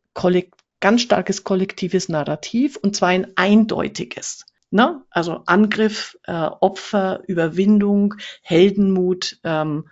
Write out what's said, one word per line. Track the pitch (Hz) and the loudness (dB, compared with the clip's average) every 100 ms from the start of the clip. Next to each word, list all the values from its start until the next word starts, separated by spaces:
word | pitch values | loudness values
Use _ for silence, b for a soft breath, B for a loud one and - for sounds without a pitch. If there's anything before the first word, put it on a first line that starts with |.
| _ - | _ -2
Kollek-, | 180 180 175 _ _ _ | 0 2 -2 _ _ _
ganz | 196 240 | 2 2
starkes | 233 202 185 190 | 2 0 0 -6
kollektives | - 190 190 - 185 190 - | -2 -2 -2 -6 -2 -2 -2
Narrativ | 160 147 151 - 233 277 - | -4 -4 -6 -4 -2 -2 -2
und | 202 202 | -4 0
zwar | 180 | 0
ein | 185 - - | 0 -2 -2
eindeutiges. | 202 208 214 156 - - - - - - - _ _ | 4 4 4 0 -4 -6 -10 -10 -12 -14 -18 _ _
Ne? | 185 269 311 - | 2 2 0 -6
Also | - 170 160 - | -4 -4 -6 0
Angriff, | 180 214 214 220 208 - - - | 2 2 2 -2 -2 -12 -16 -10
äh, | |
Opfer, | 170 156 - 190 196 - 208 190 190 - | -6 -4 -2 -2 -2 -4 -2 -2 -4 -6
Überwindung, | 170 165 160 196 208 202 202 202 - B B | -2 -2 0 2 4 4 2 0 -4 B B
Heldenmut, | - 170 196 202 196 185 180 180 - - | 0 4 4 4 2 2 0 -2 -4 -8
ähm, | 170 156 156 151 - | -6 -4 -2 -4 -8